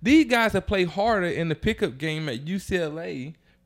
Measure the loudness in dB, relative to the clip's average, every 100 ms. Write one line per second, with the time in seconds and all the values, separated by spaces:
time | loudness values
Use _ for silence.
0 | 4 6 6 2 2 0 0 0 0 0
1 | 2 2 0 -2 -2 -2 -2 0 -2 -4
2 | -6 -4 -4 -6 -6 -6 -4 -4 -4 -6
3 | -10 -10 -10 -14 _ _